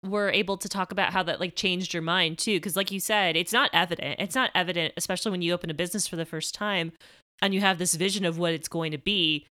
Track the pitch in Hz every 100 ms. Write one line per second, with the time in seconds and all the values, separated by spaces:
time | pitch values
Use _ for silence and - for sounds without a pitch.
0 | 190 208 202 196 190 196 - 202 185 196
1 | 190 185 170 143 180 - 190 180 185 170
2 | 165 185 165 160 - 185 190 175 196 196
3 | - 214 180 160 175 208 277 - 180 170
4 | 143 - 190 262 240 185 180 170 160 -
5 | - 185 220 185 170 175 170 156 175 208
6 | - 180 160 160 - - 208 190 165 -
7 | - - _ - 196 190 196 175 175 156
8 | 190 196 180 165 170 160 - 165 160 151
9 | 185 202 160 147 -